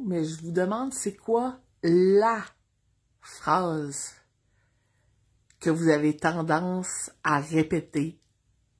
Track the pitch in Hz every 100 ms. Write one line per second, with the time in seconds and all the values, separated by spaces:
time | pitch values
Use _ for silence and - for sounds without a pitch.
0 | 226 175 156 160 165 175 185 220 269 -
1 | 208 - - 226 254 254 _ _ 170 175
2 | 185 202 220 226 - _ _ _ _ _
3 | _ _ - - - 170 180 156 147 139
4 | - - _ _ _ _ _ _ _ _
5 | _ _ _ _ _ - 175 160 165 147
6 | 151 151 165 170 160 160 180 185 185 -
7 | - _ 156 147 151 160 156 165 - 151
8 | 160 - _ _ _ _ _ _